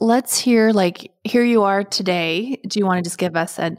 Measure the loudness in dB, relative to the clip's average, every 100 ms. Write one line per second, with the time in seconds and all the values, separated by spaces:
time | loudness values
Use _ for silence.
0 | 0 0 0 -2 2 4 4 4 0 -2
1 | -16 _ -2 2 4 4 4 0 -2 -4
2 | -2 -2 0 -2 -4 -8 -6 -2 0 0
3 | -2 -4 -2 -2 -4 -4 -6